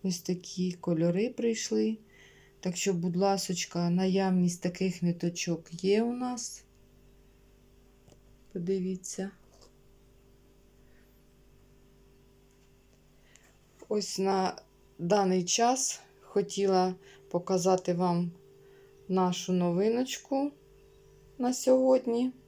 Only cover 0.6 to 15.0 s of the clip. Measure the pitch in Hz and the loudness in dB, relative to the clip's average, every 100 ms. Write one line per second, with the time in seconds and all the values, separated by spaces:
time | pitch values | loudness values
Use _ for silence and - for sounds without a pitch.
0.6 | 180 175 - 165 170 175 233 247 233 220 | -4 -4 -2 0 2 2 -2 -2 -2 -2
1.6 | - 220 220 220 - - - - - _ | -2 0 0 -4 -12 -20 -20 -20 -20 _
2.6 | 185 175 196 180 180 175 196 196 - 180 | -6 -4 -2 0 -2 0 2 0 -2 -6
3.6 | - 175 175 175 190 190 190 185 180 175 | -4 -2 0 2 2 2 2 2 2 0
4.6 | 180 180 190 180 175 170 175 170 - 165 | -6 -2 -4 0 -2 0 -2 -4 -4 -4
5.6 | - 170 190 202 233 247 247 247 - - | -6 -6 2 2 2 -2 -6 -6 -10 -12
6.6 | - _ - - - - - _ - - | -20 _ -20 -20 -20 -20 -20 _ -20 -20
7.6 | - - - _ - - - - - 185 | -20 -20 -20 _ -20 -20 -20 -20 -12 -8
8.6 | 170 190 185 185 - - 196 - - - | -2 -2 -2 -6 -8 -8 -10 -10 -20 -20
9.6 | - _ - - - - _ - _ - | -20 _ -20 -20 -20 -20 _ -20 _ -20
10.6 | - _ - - - - _ _ - - | -20 _ -20 -20 -20 -20 _ _ -20 -20
11.6 | - - - _ - - - _ _ _ | -20 -20 -20 _ -20 -20 -20 _ _ _
12.6 | _ - _ - _ _ - - - _ | _ -20 _ -20 _ _ -20 -20 -20 _
13.6 | _ _ - 214 202 - 196 196 185 - | _ _ -4 -4 -2 -2 0 2 0 -4
14.6 | - _ - - | -16 _ -20 -8